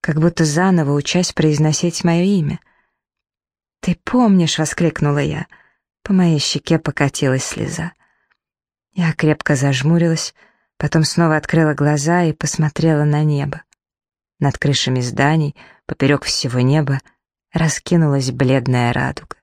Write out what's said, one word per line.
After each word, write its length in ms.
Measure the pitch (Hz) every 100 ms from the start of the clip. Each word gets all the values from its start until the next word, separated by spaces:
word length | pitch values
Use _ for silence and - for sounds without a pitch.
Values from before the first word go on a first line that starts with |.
как 200 | - 156
будто 240 | 165 170
заново 480 | 160 147 190 180 143
учась 400 | 147 143 175 185
произносить 720 | - 156 147 151 151 175 165
мое 200 | 175 170
имя. 360 | 180 202 151 170 _ _ _ _ _ _ _ _ _ _ _ _
«Ты 160 | - 170
помнишь», 540 | - 247 240 190 160 -
воскликнула 600 | 156 - 170 - 147 143
я. 280 | 143 151 170 _ _ _ _ _
По 100 | -
моей 260 | 190 175 151
щеке 400 | - 143 - 165
покатилась 680 | 156 - 139 - 139 131
слеза. 480 | - - 175 160 165 _ _ _ _ _ _ _ _ _ _
Я 200 | - 165
крепко 440 | - 151 151 - 143
зажмурилась, 760 | 139 135 143 170 170 160 - _ _ _ _ _
потом 280 | 147 160
снова 320 | 151 - 170 156
открыла 380 | 151 165 156
глаза 480 | 143 147 147 143 175
и 100 | 170
посмотрела 720 | 151 151 - 156 - 160 151
на 200 | 147 147
небо. 380 | 151 147 139 139 - _ _ _ _ _ _ _
Над 200 | 143 -
крышами 420 | 139 135 - 127
зданий, 560 | 123 - 139 160 147 - - _ -
поперек 380 | - 135 143
всего 360 | - - 131 123
неба, 400 | 127 151 135 139 - _ _ _ _
раскинулась 800 | 160 160 - - 175 156 139 131
бледная 600 | 127 131 135 127 127 120
радуга. 440 | 123 131 143 - -